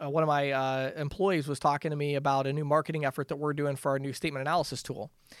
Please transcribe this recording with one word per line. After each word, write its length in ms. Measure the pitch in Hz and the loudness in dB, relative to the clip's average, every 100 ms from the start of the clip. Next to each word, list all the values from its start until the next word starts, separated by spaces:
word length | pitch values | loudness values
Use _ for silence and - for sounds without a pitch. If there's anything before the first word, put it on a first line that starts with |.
uh, 80 | 147 | -2
one 140 | 156 | 2
of 60 | 156 | 4
my, 240 | 147 143 | 4 2
uh, 400 | 135 131 131 131 | 2 0 0 -2
employees 540 | 156 143 - 196 175 143 | -4 -6 0 2 2 0
was 100 | 139 | 0
talking 320 | 151 143 160 | 2 2 0
to 60 | 147 | -2
me 180 | 147 | 0
about 320 | 143 143 135 135 | 0 2 2 2
a 60 | |
new 120 | 143 | 0
marketing 400 | 147 151 147 160 | 2 2 2 -2
effort 220 | 143 139 139 | -2 -2 -4
that 100 | 143 | -4
we're 160 | 151 | -2
doing 220 | 147 143 | 0 -2
for 160 | 139 147 | -2 0
our 80 | 135 | 0
new 140 | 139 | -2
statement 300 | 127 160 139 | -4 -4 -4
analysis 380 | 139 175 151 - | 0 0 0 -4
tool. 300 | - 127 104 _ _ - | -8 -8 -10 _ _ -20